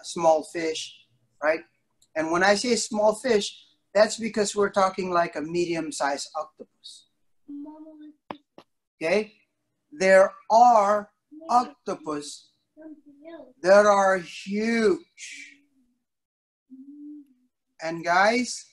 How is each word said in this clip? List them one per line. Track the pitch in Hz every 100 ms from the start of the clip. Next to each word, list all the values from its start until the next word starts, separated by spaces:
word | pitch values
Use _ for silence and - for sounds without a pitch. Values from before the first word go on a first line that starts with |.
small | - - 170 160
fish, | 147 175 165 160 - - _ _ _ _
right? | 147 160 - _ _ _ _ -
And | 160
when | 175
I | 190
say | 202 247 226
small | - 214 214
fish, | 214 262 220 202 - _ _ _
that's | - 220 -
because | 220 214 202 208
we're | 202
talking, | 196 190 185 185
like, | 175 170 160
a |
medium-sized | 151 175 175 165 160 143 143 143 - -
octopus. | 151 _ - _ - - _ _ _ _ - 285 294 302 311 311 302 294 _ - _ - _ _ _ _
Okay? | 160 190 214 _ _ _ _ _ _
There | 294 190 190 196 - -
are | 220 247 233 202 208 202 _ _ 302 320
octopus | 240 247 285 - 185 156 147 143 - _ _ _ _ 311 302 _ 285 302 330 269 _
that | 170 196 208
are | 202 196 190
huge. | 170 - - 202 226 233 220 175 - - - - - - _ _ _ _ _ _ _ _ _ _ _ 262 277 294 294 302 269 _ _ _ _ _
And | 160 165
guys | 165 175 196 240 247 - -